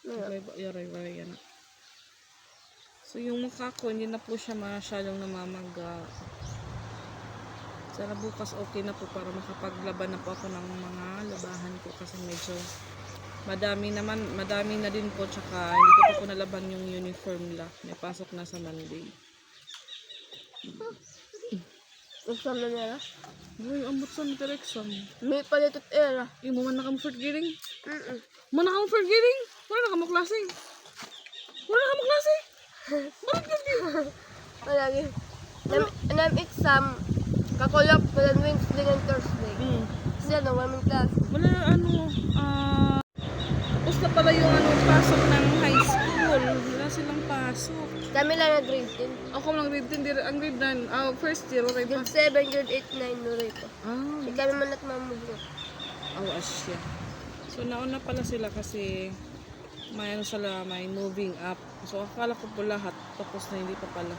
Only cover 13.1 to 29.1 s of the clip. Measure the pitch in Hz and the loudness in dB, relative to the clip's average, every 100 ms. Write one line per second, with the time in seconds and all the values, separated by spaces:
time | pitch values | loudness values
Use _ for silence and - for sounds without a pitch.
13.1 | - - - - 190 202 202 208 208 214 | -14 -14 -12 -8 -2 -2 -2 -2 -4 -4
14.1 | 220 208 190 196 202 208 214 208 208 208 | -4 -4 -6 -2 -2 0 -2 -2 -2 -4
15.1 | 190 196 196 - 180 175 - 1077 1077 381 | -6 -6 -6 -8 -4 2 8 10 10 8
16.1 | 605 202 190 190 190 190 190 185 185 180 | 4 -4 -6 -6 -6 -8 -8 -8 -8 -8
17.1 | 180 196 175 175 165 165 - - 180 175 | -10 -8 -8 -8 -10 -14 -16 -16 -12 -12
18.1 | 180 - 175 175 175 165 160 160 156 165 | -12 -14 -12 -14 -12 -12 -12 -12 -12 -14
19.1 | - - _ _ - - - - - - | -18 -20 _ _ -20 -20 -20 -18 -18 -18
20.1 | - - - - - - - 226 - - | -20 -20 -20 -20 -18 -16 -12 -14 -14 -20
21.1 | - - 415 466 196 170 - _ - - | -20 -20 -16 -10 -10 -10 -20 _ -20 -20
22.1 | - - 233 277 247 240 240 226 269 - | -16 -8 -6 -4 -4 -4 -4 -6 -8 -12
23.1 | - - - - - 226 285 254 277 277 | -16 -20 -20 -20 -12 -6 -4 -2 -2 -4
24.1 | - 294 269 277 285 - 226 214 202 202 | -6 -6 -4 -4 -6 -8 -8 -6 -8 -10
25.1 | - 247 285 277 294 294 294 - 294 285 | -8 0 0 2 4 4 0 0 4 4
26.1 | 262 254 - 262 254 254 262 262 269 302 | 4 -4 -8 -2 0 0 0 -2 -2 -4
27.1 | 247 269 302 339 320 - - - 302 - | -4 -4 -2 -4 -6 -12 -14 -10 -10 -8
28.1 | 247 - - - 277 359 381 415 427 370 | -10 -12 -20 -2 2 4 4 4 4 6